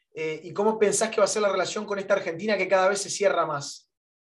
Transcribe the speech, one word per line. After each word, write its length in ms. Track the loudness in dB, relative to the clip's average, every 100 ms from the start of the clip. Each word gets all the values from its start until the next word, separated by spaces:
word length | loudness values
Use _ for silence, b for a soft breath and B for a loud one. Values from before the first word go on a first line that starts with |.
| _
Eh, 260 | -8 -6 -6
¿y 100 | -8
cómo 260 | -2 0 2
pensás 320 | 2 2 0
que 80 | 2
va 60 |
a 40 | 2
ser 140 | 2
la 100 | 0
relación 340 | 0 -2 -4 -6
con 140 | -6
esta 140 | 0
Argentina 420 | 0 -2 -4 -2 0
que 100 | 2
cada 220 | 4 4
vez 120 | 2
se 100 | -2
cierra 360 | 0 2 2 0
más?" 420 | -2 -8 -14 _ _ _ _ _